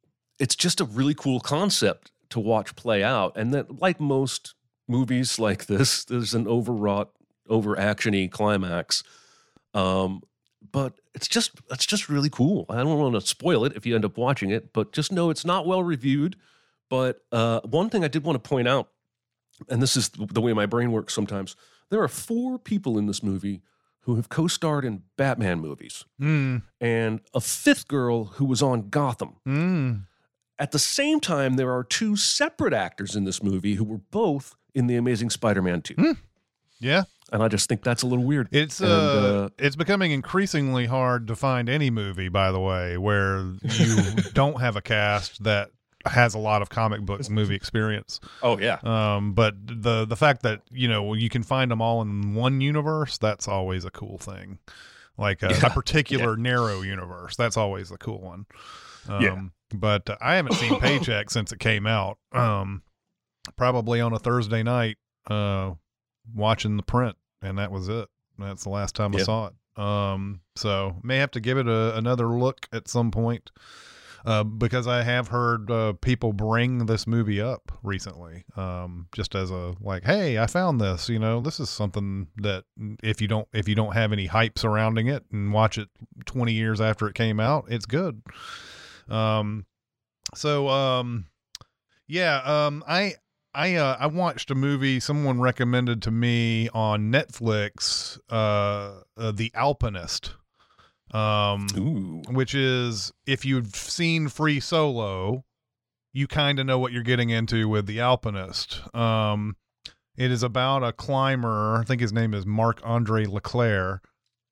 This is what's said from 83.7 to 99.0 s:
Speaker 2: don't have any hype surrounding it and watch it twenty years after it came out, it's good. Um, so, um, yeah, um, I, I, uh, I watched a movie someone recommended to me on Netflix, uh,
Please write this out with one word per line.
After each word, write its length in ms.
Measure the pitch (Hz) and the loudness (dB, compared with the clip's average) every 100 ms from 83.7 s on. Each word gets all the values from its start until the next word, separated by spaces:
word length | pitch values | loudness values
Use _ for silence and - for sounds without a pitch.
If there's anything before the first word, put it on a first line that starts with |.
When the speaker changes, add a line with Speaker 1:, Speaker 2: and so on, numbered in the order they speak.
Speaker 2:
don't 200 | 104 110 | 2 2
have 180 | 98 110 | 2 2
any 140 | 104 95 | 0 0
hype 320 | 110 113 - | 2 2 0
surrounding 480 | 113 107 110 113 117 | 0 2 2 2 0
it 180 | 139 - | -2 -4
and 200 | 107 101 | -4 0
watch 260 | 104 110 - | 4 4 2
it 100 | 104 _ 113 - 120 | -8 _ -20 -16 -8
twenty 260 | 131 117 | -2 0
years 280 | 110 110 107 | 2 0 2
after 280 | 110 107 107 | 0 0 -2
it 60 | |
came 260 | - 113 107 | 0 0 2
out, 240 | 113 151 - | 2 0 -2
it's 180 | 117 104 | -6 -2
good. 340 | 139 185 110 - - - - - - - - - | -2 -2 -6 -14 -18 -16 -16 -18 -20 -20 -20 -6
Um, 560 | 110 110 110 104 107 95 _ _ _ _ _ - | -2 0 0 0 -4 -10 _ _ _ _ _ -16
so, 340 | - 151 147 139 | -6 -2 0 2
um, 580 | 135 135 127 123 117 85 _ _ - - _ _ _ - | 2 2 0 -2 -6 -8 _ _ -20 -20 _ _ _ -8
yeah, 320 | 160 175 143 131 151 147 | 0 2 2 2 2 2
um, 180 | 147 - | -2 -2
I, 280 | 170 202 190 _ _ _ | 0 0 -4 _ _ _
I, 220 | 139 170 175 | -4 0 2
uh, 200 | 143 123 | 2 2
I 80 | 143 | 0
watched 420 | 160 175 - - | 0 -2 -2 -4
a 40 | |
movie 460 | 135 135 143 135 131 | 0 0 2 2 0
someone 400 | - 147 143 123 | 0 0 2 2
recommended 640 | 127 120 123 123 123 117 | 2 2 2 2 2 0
to 80 | 117 | 0
me 580 | 113 120 120 117 113 113 | 0 2 2 2 2 0
on 360 | 113 110 104 107 | 0 0 0 2
Netflix, 1080 | 131 - - 113 107 104 - - - - - - | 0 0 -4 0 0 -2 -4 -4 -4 -6 -12 -6
uh, 720 | 113 107 104 101 101 101 98 | 0 2 2 2 -2 -6 -14